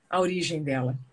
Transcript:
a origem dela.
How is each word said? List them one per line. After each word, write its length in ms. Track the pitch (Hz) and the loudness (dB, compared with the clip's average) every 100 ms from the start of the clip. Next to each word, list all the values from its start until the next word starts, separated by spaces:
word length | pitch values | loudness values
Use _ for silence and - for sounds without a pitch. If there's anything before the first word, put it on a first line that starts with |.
| - | -4
a 100 | 180 | 0
origem 420 | 185 185 160 160 | 2 2 -2 -2
dela. 380 | 143 131 127 127 - | 0 0 0 -2 -8